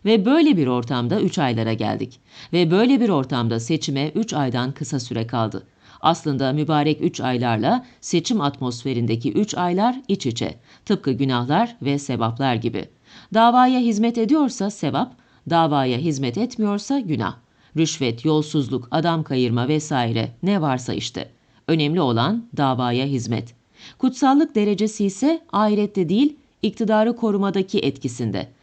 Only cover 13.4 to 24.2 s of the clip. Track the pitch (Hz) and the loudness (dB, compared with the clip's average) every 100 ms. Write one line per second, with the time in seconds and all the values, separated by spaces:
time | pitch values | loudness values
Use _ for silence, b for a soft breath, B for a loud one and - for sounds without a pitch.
13.4 | 233 247 254 254 233 208 233 233 226 311 | 4 6 4 4 0 2 0 0 2 2
14.4 | 269 - 196 - 147 135 247 - b b | 2 -2 -6 -4 -2 -2 -4 -8 b b
15.4 | - 165 160 143 131 120 165 135 131 120 | 0 2 4 2 2 0 0 -2 -2 -2
16.4 | 254 233 208 202 214 277 202 120 95 - | -4 -2 -2 -2 -2 -4 -2 -2 -4 -6
17.4 | b b b 151 160 - 127 117 151 151 | b b b -2 -2 0 -2 -2 0 0
18.4 | 151 156 131 131 120 165 175 165 156 131 | 0 -2 -2 -4 -4 -2 0 -2 -2 0
19.4 | 123 120 123 151 151 143 117 113 113 - | 0 0 0 -2 -2 -2 0 -2 -4 -4
20.4 | 180 202 151 127 - 85 - - - b | -2 0 0 -2 -4 -6 -6 -10 -14 b
21.4 | b b - 160 147 175 135 113 139 233 | b b -2 0 2 2 2 2 2 -2
22.4 | 226 - 139 127 123 123 135 135 113 117 | -4 0 0 2 0 0 0 -2 -2 -4
23.4 | - _ B B B B 262 254 | -6 _ B B B B -2 2